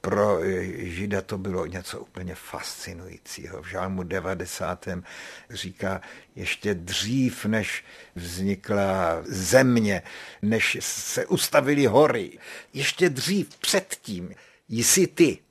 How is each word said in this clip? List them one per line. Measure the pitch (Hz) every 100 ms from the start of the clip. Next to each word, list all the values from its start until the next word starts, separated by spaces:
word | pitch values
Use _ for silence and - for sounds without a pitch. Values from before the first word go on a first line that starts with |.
Pro, | 98 101 104 90
eh, | 95 92 92 110 95
Žida | 85 101 101
to | - 101
bylo | 98 92 82
něco | 92 - -
úplně | - - 90 -
fascinujícího. | - - - - - 85 90 85 - - - -
V | 87
Žalmu | 92 92 92
devadesátém | 87 95 92 92 87 - 87 90 - 90 - - - - -
říká: | 107 92 - 95 95 - - - -
„Ještě | 92 - 104
dřív, | 92 87 98 101 131 127 - 104
než | 110 98 - - - - 90
vznikla | 87 87 98 95 - 101 98 95 85 82 -
země, | 98 90 131 131 120 104 92 - - - -
než | 104 113 - 110
se | - - - - -
ustavily | 185 - 151 135 143 131
hory, | 117 151 123 92 - - - -
ještě | 123 139 - 180
dřív | 131 156 196 147 -
předtím | - 196 - - - 92 87 - - _ _
jsi | 113 117 196 180
ty.“ | - 156 95 _